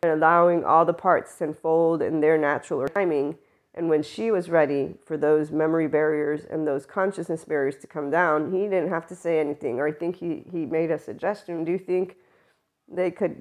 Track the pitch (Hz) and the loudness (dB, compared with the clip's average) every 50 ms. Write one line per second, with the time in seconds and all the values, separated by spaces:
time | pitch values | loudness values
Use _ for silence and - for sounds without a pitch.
0 | - 165 160 156 160 160 170 170 175 175 175 170 - - 151 160 170 165 170 170 | -2 0 2 4 4 4 6 6 6 6 4 2 2 4 4 4 4 2 0 0
1 | - 185 170 - - - - - 170 151 156 - - 160 160 165 165 165 165 156 | 2 2 2 2 0 -4 -8 -8 -6 -6 -6 -4 -2 0 2 4 4 2 2 0
2 | - 95 160 156 151 156 160 156 147 143 147 123 - - 170 135 131 135 - 202 | 0 0 0 2 4 4 4 4 2 2 0 -2 -4 -4 -4 -4 -2 -2 -2 0
3 | 196 175 156 143 139 143 165 - _ _ _ _ _ _ - - 170 165 156 151 | 0 0 0 0 -2 -2 -6 -10 _ _ _ _ _ _ -10 -4 -2 0 0 0
4 | 151 - - - 220 226 214 180 170 170 170 165 151 139 143 139 131 - - - | 0 -2 -6 -4 -2 0 0 0 0 2 2 2 2 2 2 0 -2 -4 -6 -12
5 | _ - 160 147 147 151 156 156 151 147 151 156 156 160 160 165 160 147 143 151 | _ -8 -4 0 2 4 4 4 2 0 -2 0 0 2 2 0 0 2 2 2
6 | 151 151 156 151 147 147 151 147 - - - 156 156 151 139 139 139 - - 202 | 2 2 0 0 0 -2 -2 -4 -6 -6 -6 -4 -2 -2 -2 -4 -6 -6 -4 -2
7 | 190 196 196 - 175 - 165 160 - - 160 147 139 135 135 - - - - 160 | -2 -2 -2 -4 -6 -6 -6 -6 -6 -4 -2 0 0 -2 -4 -6 -12 -12 -10 -8
8 | 147 143 147 170 180 165 151 156 156 156 185 185 202 214 190 185 156 180 185 165 | -4 0 0 2 2 2 2 0 0 -2 -2 -2 -2 0 0 0 0 -2 -4 -4
9 | - - 185 - - 170 165 156 151 143 147 - 156 135 117 120 143 151 151 151 | -6 -8 -12 -8 -4 0 0 0 0 -2 -4 -4 -4 -4 -2 -2 -2 -2 -4 -4
10 | 170 170 175 - 175 170 156 - - - 180 170 156 160 165 160 165 160 165 - | -6 -6 -6 -6 -6 -6 -6 -6 -8 -8 -6 -6 -4 -2 -2 0 0 0 -2 -4
11 | - - - 131 - 190 214 208 - - 170 165 165 160 175 190 185 - 180 185 | -6 -10 -10 -6 -4 -4 -4 -6 -8 -10 -8 -6 -4 -4 -4 -4 -2 -2 -2 -2
12 | 190 185 - _ _ _ _ _ _ _ _ _ _ _ _ _ _ - - 175 | -2 -4 -8 _ _ _ _ _ _ _ _ _ _ _ _ _ _ -10 -4 -4
13 | 185 175 170 - 214 170 - - | -2 -2 -2 -2 -4 -4 -4 -2